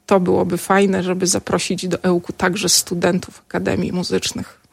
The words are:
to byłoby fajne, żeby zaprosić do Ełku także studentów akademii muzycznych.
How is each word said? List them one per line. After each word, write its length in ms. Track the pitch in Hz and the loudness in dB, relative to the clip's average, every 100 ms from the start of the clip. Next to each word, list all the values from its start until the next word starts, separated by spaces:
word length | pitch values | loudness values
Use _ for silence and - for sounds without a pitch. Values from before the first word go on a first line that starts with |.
| - | 2
to 140 | 196 | 2
byłoby 380 | 180 - 180 175 | 4 2 2 -2
fajne, 460 | - 196 202 190 | 2 4 4 2
żeby 240 | 180 185 180 | -2 -2 0
zaprosić 600 | 196 - 180 - 180 185 | -2 0 -2 -2 -4 -4
do 160 | 170 | -2
Ełku 300 | 185 175 175 | 0 0 -2
także 360 | - 185 185 185 | -2 -2 0 0
studentów 760 | - - 175 180 180 - - _ | 0 0 0 0 0 -4 -14 _
akademii 440 | 180 190 190 175 | -4 -2 -2 -2
muzycznych. 680 | 180 175 185 - - - - _ | -2 -2 -2 -2 -6 -10 -14 _